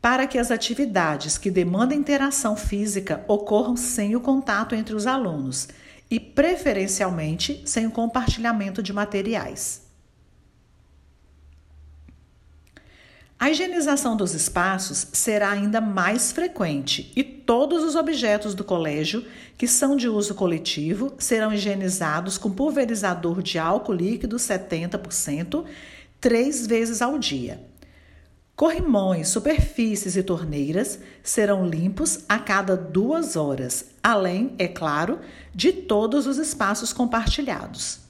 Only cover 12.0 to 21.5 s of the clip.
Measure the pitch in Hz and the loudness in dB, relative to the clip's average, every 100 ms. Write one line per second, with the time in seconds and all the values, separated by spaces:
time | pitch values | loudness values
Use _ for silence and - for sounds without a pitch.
12 | - - _ _ _ - _ - - - | -20 -20 _ _ _ -20 _ -20 -20 -20
13 | - - - _ 262 302 359 349 294 285 | -20 -20 -20 _ 2 2 0 0 2 2
14 | 247 220 180 160 - - 185 185 190 143 | 2 0 0 0 -2 2 0 0 -4 -6
15 | - - - 208 202 202 202 220 220 190 | -4 -2 0 2 2 2 0 0 0 0
16 | 180 226 - - 349 - 175 143 131 - | 2 2 0 0 -4 -2 -2 -2 -2 -4
17 | - - 269 - - 233 285 330 311 302 | -2 -2 -2 -4 2 2 4 2 2 0
18 | 302 294 226 208 208 190 202 180 160 147 | 0 0 2 0 0 -6 -2 0 0 0
19 | 156 214 233 - - - 240 - 277 277 | -2 -4 -6 -16 -20 -4 2 4 4 2
20 | 240 214 202 196 185 160 160 - 151 196 | 2 0 0 0 2 2 -2 -4 -2 -2
21 | 269 - - 226 220 | -4 -4 0 2 2